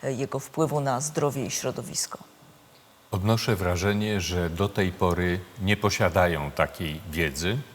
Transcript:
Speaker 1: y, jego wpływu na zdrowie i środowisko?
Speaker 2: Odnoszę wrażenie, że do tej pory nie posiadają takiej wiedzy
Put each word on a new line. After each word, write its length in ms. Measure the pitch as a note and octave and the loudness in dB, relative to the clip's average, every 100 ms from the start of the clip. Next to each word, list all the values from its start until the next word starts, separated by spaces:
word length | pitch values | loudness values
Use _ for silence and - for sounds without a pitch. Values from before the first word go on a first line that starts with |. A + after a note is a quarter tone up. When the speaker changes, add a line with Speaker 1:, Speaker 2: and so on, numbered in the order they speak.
Speaker 1:
y, 80 | C3+ | -2
jego 260 | B2+ C3+ C#3 | -2 -2 -4
wpływu 420 | - - D#3+ D3 | -6 0 0 2
na 200 | C#3 B2 | 0 0
zdrowie 460 | D3+ - D3 C3+ A#2 | -2 0 0 0 -4
i 40 | |
środowisko? 680 | - C3 B2 B2+ - - - - - - - - - - - - | -2 -4 -4 -6 -6 -6 -8 -16 -20 -20 -20 -20 -20 -20 -20 -6
Speaker 2:
Odnoszę 460 | G2+ G2 A2+ - G2+ | -2 2 2 2 0
wrażenie, 640 | F#2 F2 G2 G2+ G#2+ G#2 | 2 2 2 2 0 0
że 300 | E2 F2+ E2+ | 0 0 0
do 180 | E2+ G2 | 0 0
tej 240 | - F#2+ | 2 0
pory 480 | F2 F#2 F2 F2+ F2 F#2 - | 2 2 2 2 0 -4 -6
nie 140 | G2 G#2 | 0 2
posiadają 760 | G#2 - F#2+ F2 F2+ D#2+ D2 | 2 2 2 4 4 2 -2
takiej 500 | C#2 D2+ - E2 D#2 F#2 | 0 0 0 -6 -6 -6
wiedzy 480 | D#2+ D#2+ C2+ F2 B2 C#3 | -2 -2 0 -2 -2 -4